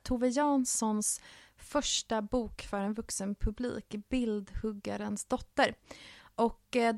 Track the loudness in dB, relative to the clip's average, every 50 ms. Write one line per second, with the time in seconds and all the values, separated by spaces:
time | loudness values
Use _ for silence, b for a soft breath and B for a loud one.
0 | -4 -2 0 2 2 2 4 4 4 4 4 4 2 2 0 0 0 0 0 0
1 | 0 -2 -2 -4 B B B B B B B B -8 -2 -2 0 0 0 -2 -2
2 | -2 -2 -2 -2 -2 0 -2 -2 -2 -2 -8 -12 -10 -4 -2 -2 0 -2 -2 -4
3 | -6 -6 -6 -4 -4 -4 -2 0 0 -2 0 -2 -4 -4 -4 -6 -8 -8 -8 -10
4 | -6 -2 0 0 2 2 0 -2 -4 -4 -6 -4 -4 -4 -4 -4 -6 -6 -6 -4
5 | -4 -4 -6 -6 -4 -2 -2 -2 -4 -2 2 4 4 4 4 0 B B B B
6 | B B B B B B B 0 0 0 0 -2 _ _ 2 4 4 4 2